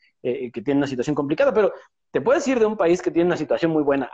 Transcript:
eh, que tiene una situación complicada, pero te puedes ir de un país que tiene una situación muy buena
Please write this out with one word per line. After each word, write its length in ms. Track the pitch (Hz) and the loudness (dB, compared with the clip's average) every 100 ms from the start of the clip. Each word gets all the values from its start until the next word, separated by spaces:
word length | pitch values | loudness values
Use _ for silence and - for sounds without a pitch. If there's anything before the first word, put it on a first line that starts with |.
| _ _ | _ _
eh, 280 | 127 - 123 | -6 -4 -6
que 120 | 123 | -8
tiene 160 | 113 139 | -2 0
una 80 | 143 | 0
situación 280 | 127 120 | -2 -4
complicada, 380 | 147 139 165 277 | -2 -2 0 2
pero 200 | 214 190 - - _ _ | 2 0 -2 -18 _ _
te 100 | 139 | -2
puedes 240 | 220 302 247 | 2 0 2
ir 100 | 254 | 2
de 60 | 214 | 0
un 100 | 214 | 2
país 260 | 170 175 | 2 2
que 80 | 175 | 0
tiene 160 | 160 175 | 0 0
una 100 | 151 | 0
situación 340 | 151 117 165 | -2 0 0
muy 100 | 156 | 0
buena 240 | 143 139 127 | 2 0 -2